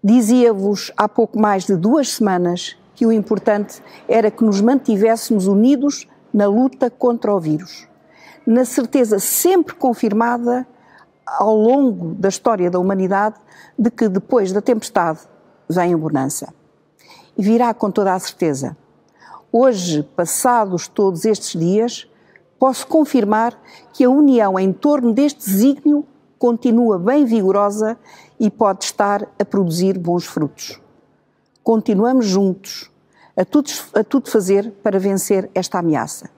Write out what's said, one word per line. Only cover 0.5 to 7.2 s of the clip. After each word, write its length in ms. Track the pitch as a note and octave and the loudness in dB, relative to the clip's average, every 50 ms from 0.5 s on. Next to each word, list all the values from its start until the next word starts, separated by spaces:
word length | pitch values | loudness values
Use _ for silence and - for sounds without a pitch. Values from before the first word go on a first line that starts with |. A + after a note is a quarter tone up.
| G#3+ G3 F#3+ G3+ G#3 F#3+ - - - | 2 2 0 -2 -2 -2 -6 -12 -2
há 100 | - G#3 | -2 -2
pouco 320 | G#3+ - - A3+ G#3+ - G#3 | 0 0 -2 -2 -2 0 0
mais 260 | G#3+ G#3 G3+ F#3+ F3+ | 0 2 0 0 0
de 120 | - G3+ | -2 -2
duas 320 | E3+ E3+ G#3+ C4+ D#4 C4+ - - | 0 2 2 2 2 0 -2 -4
semanas 600 | - A3+ G3+ F#3 F3+ F3 F3 F3 F3 - - - _ _ _ _ | -2 -2 0 0 0 0 -2 -2 -4 -8 -14 -16 _ _ _ _
que 120 | - A#3+ | -2 0
o 60 | A3+ | 2
importante 680 | A3+ A3 G#3 - G#3+ G3 - A#3 G#3 G#3 G#3 G3+ - - - - - - - - | 2 0 0 -2 -4 -2 0 0 0 0 -2 -8 -12 -20 -20 -20 -20 -16 -4 0
era 220 | - A3+ G#3+ G#3+ | 0 2 2 2
que 120 | G#3 - | 0 2
nos 180 | A#3 A3 G3 G3 | 0 2 2 2
mantivéssemos 880 | G3+ A#3 C#4 C4 C4+ - A3 F#3+ G#3 A3+ A3+ A3+ - - A3+ G3+ F#3 | 2 2 2 2 0 0 0 2 2 2 2 0 -2 -2 -2 0 2
unidos 600 | F#3+ G3+ G3+ A3 C4 C#4+ B3 C4+ C#4+ C#4+ - - _ _ _ _ _ | 2 2 4 4 4 2 2 0 -4 -4 -6 -14 _ _ _ _ _
na 160 | - G#3 G3+ G3+ | -2 0 0 2
luta 420 | G3+ A3+ B3+ C4+ B3+ - - A#3+ | 2 2 0 0 0 -2 -4 -4
contra 420 | A#3+ _ - B3 A#3 A3+ | -2 _ -2 -2 -2 0